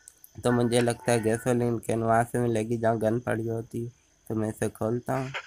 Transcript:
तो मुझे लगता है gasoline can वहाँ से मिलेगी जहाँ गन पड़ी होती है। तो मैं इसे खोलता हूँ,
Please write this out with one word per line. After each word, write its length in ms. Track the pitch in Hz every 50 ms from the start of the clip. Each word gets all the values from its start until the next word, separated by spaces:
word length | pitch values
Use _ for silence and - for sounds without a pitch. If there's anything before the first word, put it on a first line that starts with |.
| _ - - _ - _ _
तो 160 | - - 123
मुझे 280 | 123 120 123 117 117 123
लगता 320 | 120 120 117 - - 123
है 100 | 120 117
gasoline 560 | 107 110 113 120 - 127 120 120 120 120 117 110
can 240 | - - 110 113
वहाँ 200 | 113 113 113 113 117
से 140 | - - 123
मिलेगी 380 | 120 117 113 110 110 113 120 117
जहाँ 200 | 113 113 117 110
गन 200 | 110 110 117 120
पड़ी 260 | - 117 113 113 113
होती 380 | 117 113 113 113 - - 117 117
है। 60 | 120 - _ _ _ _ _ _
तो 80 | - 113
मैं 140 | 110 107 107
इसे 200 | 107 - 117 107
खोलता 440 | - - 107 110 120 123 - - 131
हूँ, 180 | 135 131 135 139 - -